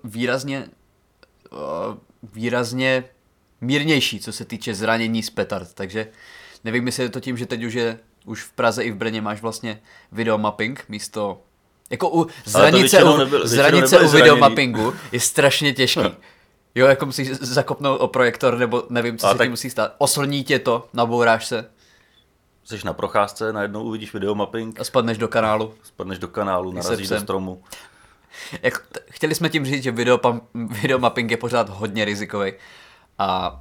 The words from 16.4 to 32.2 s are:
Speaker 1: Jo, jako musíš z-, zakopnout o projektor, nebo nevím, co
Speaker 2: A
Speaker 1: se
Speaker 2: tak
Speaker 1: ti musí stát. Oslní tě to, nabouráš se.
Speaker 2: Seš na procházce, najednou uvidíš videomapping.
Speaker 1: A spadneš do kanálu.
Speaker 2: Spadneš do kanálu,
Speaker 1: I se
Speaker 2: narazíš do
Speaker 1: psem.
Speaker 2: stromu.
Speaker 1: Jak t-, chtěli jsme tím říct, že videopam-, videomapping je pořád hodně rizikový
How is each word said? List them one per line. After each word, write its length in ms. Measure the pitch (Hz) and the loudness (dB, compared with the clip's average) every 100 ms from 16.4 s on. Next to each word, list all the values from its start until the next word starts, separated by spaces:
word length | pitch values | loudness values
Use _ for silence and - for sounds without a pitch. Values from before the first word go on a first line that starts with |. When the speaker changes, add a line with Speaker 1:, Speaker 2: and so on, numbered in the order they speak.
| _ _ _ 120 | _ _ _ 4
Speaker 1:
Jo, 100 | 135 | 6
jako 180 | 135 143 | 6 2
musíš 240 | 127 135 | -4 -6
z-, 120 | 131 | -6
zakopnout 600 | 127 127 131 139 143 135 | -4 -2 -2 -2 -2 0
o 60 | 127 | 0
projektor, 500 | 127 123 113 131 120 | 2 2 2 0 2
nebo 260 | 120 120 - | 0 0 -2
nevím, 280 | 123 117 113 | -2 -2 0
co 100 | 101 | 2
Speaker 2:
A 40 | |
Speaker 1:
se 60 | 101 | 4
Speaker 2:
tak 80 | 131 | 2
Speaker 1:
ti 40 | |
musí 200 | 117 131 | 0 -8
stát. 260 | - 107 - | -4 -4 0
Oslní 460 | 139 - 143 143 | 0 0 -2 -4
tě 160 | 131 139 | 0 0
to, 280 | - 117 - | 0 -2 -2
nabouráš 520 | 123 120 120 117 113 - | -2 0 2 4 2 0
se. 220 | 113 113 _ _ _ _ _ _ _ _ _ | -8 -8 _ _ _ _ _ _ _ _ _
Speaker 2:
Seš 200 | - 107 | -14 -10
na 100 | 95 | -8
procházce, 600 | 80 98 107 101 - 110 | -6 -2 0 0 -2 -6
najednou 300 | 107 101 107 | -4 -6 -6
uvidíš 300 | 113 110 107 | -8 -8 -8
videomapping. 680 | - 98 104 101 113 113 113 | -6 -4 -2 -4 -6 -8 -10
Speaker 1:
A 40 | |
spadneš 340 | 123 131 117 110 | -2 0 0 0
do 100 | 110 | -2
kanálu. 460 | 117 110 107 107 - | 0 2 0 -2 -10
Speaker 2:
Spadneš 360 | - - 95 92 | -20 -14 -10 -10
do 80 | 92 | -10
kanálu, 440 | - 98 92 92 | -6 -2 -2 -4
Speaker 1:
I 40 | 90 | -6
se 80 | |
Speaker 2:
narazíš 240 | 87 110 95 | -4 -4 -4
do 60 | 107 | -6
Speaker 1:
psem. 80 | |
Speaker 2:
stromu. 400 | 101 95 95 92 - - - _ _ _ _ - - - | -4 -4 -6 -12 -16 -20 -20 _ _ _ _ -20 -16 -6
Speaker 1:
Jak 260 | 170 - - | -6 -6 -12
t-, 120 | - - | -18 -18
chtěli 260 | - 156 151 | -6 -4 -2
jsme 140 | 165 | -2
tím 160 | 160 131 | -2 -4
říct, 180 | 139 | -4
že 80 | 127 | -4
videopam-, 500 | 117 120 123 123 120 - 120 113 117 | -2 0 2 2 -2 -8 -12 -10 -6
videomapping 500 | 147 131 123 - 117 | -2 0 0 -2 -4
je 60 | 113 | -4
pořád 320 | 120 120 104 | -2 -2 -2
hodně 360 | 95 107 101 104 | -6 -8 -4 -4
rizikový 480 | 101 | -4